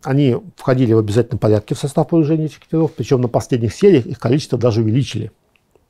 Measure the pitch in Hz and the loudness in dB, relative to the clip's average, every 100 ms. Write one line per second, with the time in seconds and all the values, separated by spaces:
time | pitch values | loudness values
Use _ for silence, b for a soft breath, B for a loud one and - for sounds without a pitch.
0 | - 139 139 117 185 - - 127 123 113 | -4 0 2 0 -6 -10 -2 0 4 2
1 | 107 107 117 101 113 107 - - 143 - | 2 0 -2 -2 0 0 0 -8 -4 -4
2 | 151 165 147 160 151 - - 160 156 - | 0 0 0 0 -4 -8 -6 -2 -2 -4
3 | 113 131 120 131 - 123 113 - 202 156 | -2 0 0 -2 -2 -2 -2 2 4 4
4 | 113 - 117 147 - 123 120 110 110 120 | 2 -6 -2 -2 -2 -2 0 0 0 0
5 | 117 - - _ _ _ _ _ _ | -2 -6 -10 _ _ _ _ _ _